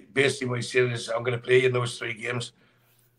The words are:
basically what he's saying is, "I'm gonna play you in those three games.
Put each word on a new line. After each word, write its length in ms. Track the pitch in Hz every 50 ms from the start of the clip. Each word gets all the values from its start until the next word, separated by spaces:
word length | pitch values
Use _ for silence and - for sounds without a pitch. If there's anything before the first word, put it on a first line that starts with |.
| - - -
basically 340 | 135 139 135 139 - 127
what 120 | 123 120 120
he's 120 | 120 -
saying 200 | 127 127 123 120
is, 180 | 120 113 - 117
"I'm 140 | 113 117 120
gonna 160 | 127 123 120
play 220 | - 123 127 127
you 60 | 127
in 60 | 127 123
those 240 | 123 120 120 -
three 160 | - 120 117 113
games. 400 | 107 117 120 123 120 - - - _ _ _ _ _ _ _ _ _ _ _ _